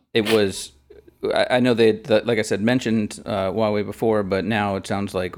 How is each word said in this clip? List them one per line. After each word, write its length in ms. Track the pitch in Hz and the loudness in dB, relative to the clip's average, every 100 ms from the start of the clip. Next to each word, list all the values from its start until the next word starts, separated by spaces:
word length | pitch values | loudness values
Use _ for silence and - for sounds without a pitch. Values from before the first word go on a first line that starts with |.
| _ 113 | _ -2
it 140 | 107 | 2
was, 380 | 110 101 - - _ _ - - - - | 2 2 -2 -12 _ _ -20 -20 -8 -2
I, 120 | - - | 0 2
I 80 | 127 | 2
know 140 | 123 113 | 2 6
they, 160 | 113 | 4
the, 280 | 104 - 107 123 | 4 2 2 2
like 140 | 110 | -2
I 20 | |
said, 200 | 101 98 | 0 -2
mentioned, 600 | 110 127 120 110 104 - - | 0 0 0 -2 -2 -8 -6
uh, 260 | 104 95 | -4 -2
Huawei 340 | 98 110 104 101 | 0 0 -2 -4
before, 380 | 104 117 107 | -2 0 0
but 220 | 95 95 90 | 0 -2 0
now 300 | 110 104 98 | 0 0 -2
it 100 | - | -4
sounds 260 | 101 101 | -4 -4
like 240 | 95 90 | -4 -6